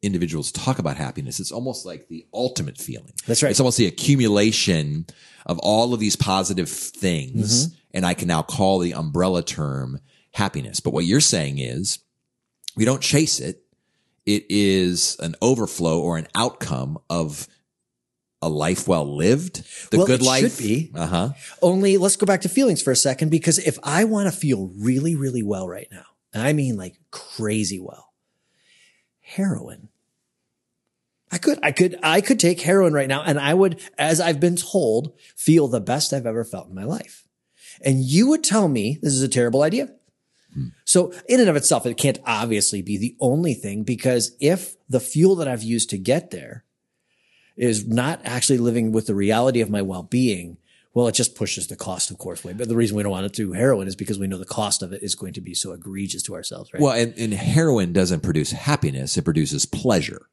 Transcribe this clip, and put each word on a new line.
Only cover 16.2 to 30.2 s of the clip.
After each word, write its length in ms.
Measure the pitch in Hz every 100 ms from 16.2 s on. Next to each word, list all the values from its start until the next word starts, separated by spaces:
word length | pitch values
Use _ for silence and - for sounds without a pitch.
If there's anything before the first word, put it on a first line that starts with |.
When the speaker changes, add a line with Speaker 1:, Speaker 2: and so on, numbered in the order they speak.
| 80 -
Speaker 1:
outcome 640 | 120 - - 65 67 - _
of 380 | 85 80 73 - _ _ _ _ _ _ _ _ _
a 60 | 82
life 400 | 76 78 92 -
well 280 | 87 73 71
lived, 460 | 87 135 180 - - - -
the 60 | 110
Speaker 2:
Well, 100 | 190
Speaker 1:
good 140 | 127
Speaker 2:
it 40 | 127
Speaker 1:
life. 300 | 131 226 -
Speaker 2:
should 80 |
be. 280 | 113 117 160 80
Speaker 1:
Uh-huh. 340 | 82 87 107 139 - -
Speaker 2:
Only 360 | 180 185 196 196
let's 180 | 185 -
go 100 | 196
back 140 | 190
to 80 | 185
feelings 320 | - 269 160
for 100 | -
a 40 | 127
second, 340 | 143 127 156
because 260 | 160 - 156
if 200 | 170 -
I 200 | 139 156 220
want 260 | 214 196
to 60 | -
feel 300 | 151 117 95 95
really, 380 | 110 127 151 160
really 260 | 135 123
well 240 | 104 98 92
right 200 | 90 -
now, 140 | 87 78 _ _
and 120 | 110
I 100 | 123
mean, 240 | 151 139 107
like, 220 | 90 _ _
crazy 680 | - - - 110 110 98 95
well, 340 | 92 - _ _ _ _ _ _ _ _ _ _ _ _
heroin. 680 | _ - 196 135 - - - _ _ _